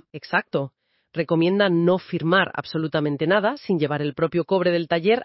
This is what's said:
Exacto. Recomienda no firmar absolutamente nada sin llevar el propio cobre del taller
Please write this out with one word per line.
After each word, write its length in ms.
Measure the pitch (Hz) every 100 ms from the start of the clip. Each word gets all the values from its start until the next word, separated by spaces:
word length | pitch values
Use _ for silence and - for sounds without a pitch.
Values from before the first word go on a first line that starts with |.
| -
Exacto. 600 | 151 - 180 - 156 139 - _ _ _
Recomienda 560 | - 156 165 170 202 202
no 280 | 170 170 185
firmar 540 | - 170 156 190 175
absolutamente 720 | - - 160 160 156 147 143 160
nada 300 | 208 208 285
sin 220 | - 175
llevar 240 | 147 147
el 100 | 147
propio 320 | 139 160 170
cobre 260 | 160 190 175
del 180 | 175 165
taller 340 | 170 180 240